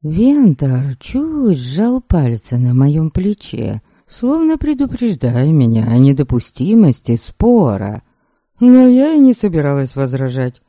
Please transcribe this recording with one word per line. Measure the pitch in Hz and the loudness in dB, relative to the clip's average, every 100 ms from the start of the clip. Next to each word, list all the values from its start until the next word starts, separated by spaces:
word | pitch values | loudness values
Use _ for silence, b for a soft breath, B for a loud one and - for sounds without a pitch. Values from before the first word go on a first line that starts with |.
Вентор | 151 160 240 294 240 139 139 127 139 127 | -6 0 2 4 2 2 -2 -2 -4 -10
чуть | - 262 311 311 247 151 | -8 -6 -6 -2 -2 -2
сжал | 123 147 226 254 | -4 -4 -2 -2
пальцы | - 175 131 117 - 123 | -2 -2 0 -4 -6 -4
на | 123 | 0
моем | 123 139 151 160 | 2 0 0 -4
плече, | 180 190 208 - 117 110 104 _ _ _ | -4 -4 -6 -10 -10 -8 -10 _ _ _
словно | - 240 311 320 320 | -8 -4 0 -2 -2
предупреждая | 302 269 277 - 240 165 120 120 139 | -4 -4 -4 -4 -4 -2 -2 0 0
меня | 160 120 113 | 2 2 0
о | 110 117 | 0 4
недопустимости | 139 139 139 127 - - 147 226 180 117 - 117 | 4 2 -2 -4 -6 -8 0 4 4 2 -4 -6
спора. | - - 220 240 147 101 101 104 _ _ _ _ _ _ | -6 -4 0 2 2 -2 -6 -10 _ _ _ _ _ _
Но | 247 254 254 | 4 6 6
я | 247 285 | 4 2
и | 311 | 2
не | 269 | 2
собиралась | 226 208 160 143 143 131 139 | 2 -2 -2 -2 -2 -4 -4
возражать. | 135 131 135 127 127 123 | -6 -4 -6 -4 -6 -8